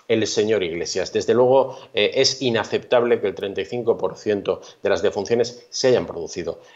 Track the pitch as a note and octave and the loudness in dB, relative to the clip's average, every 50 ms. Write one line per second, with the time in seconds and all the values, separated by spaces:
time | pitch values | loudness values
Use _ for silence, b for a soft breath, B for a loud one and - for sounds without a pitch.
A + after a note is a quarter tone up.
0 | - - A2+ A2 G#2+ G2+ - A#2 G#2 G#2+ A2 G2 F#2 E2 E2 E2 E2 - - F#2+ | -4 -2 0 0 0 0 0 0 2 2 2 0 0 -2 -4 -6 -6 -4 -4 -4
1 | E2+ - - G#2+ F#2+ - A2+ A#2+ B2+ B2 C3+ C3+ B2+ B B B B B B A2 | -4 -2 -2 -2 0 2 4 4 6 6 6 4 4 B B B B B B 0
2 | G#2 - - C3 C#3 C3+ - - C#3 B2 A2+ G#2+ G2+ - A#2 G#2 - - B2 B2 | 0 0 2 2 2 0 0 -2 -2 0 0 0 -2 -2 -4 -4 -2 2 2 2
3 | A#2+ A#2+ A#2 G#2 G#2 G2 F2 - G#2 G2 F#2+ G2 F#2+ - A#2+ B2 A2+ A#2 G#2 - | 4 4 2 2 0 -2 -4 -4 -6 -6 -4 -6 -6 -6 -6 -4 0 0 0 0
4 | - F#2 F2+ - - G#2 G#2 G2 F#2 - F2+ - B B B B - G2+ G2 F2 | -2 -6 -6 -4 -2 -2 -2 -2 0 -2 -4 -4 B B B B -2 -2 0 0
5 | F#2+ F#2+ - G#2 G2 A2 A#2 A#2+ A#2 - - - - _ - - - C3 B2 G2 | 0 0 -2 -2 -2 0 0 0 0 -2 -4 -16 -18 _ -6 0 2 4 4 2
6 | F2 F2+ - E2+ D#2+ D#2 - F#2 E2 E2 D#2+ - B B B | 0 -2 -8 -10 -10 -10 -8 -8 -6 -6 -8 -10 B B B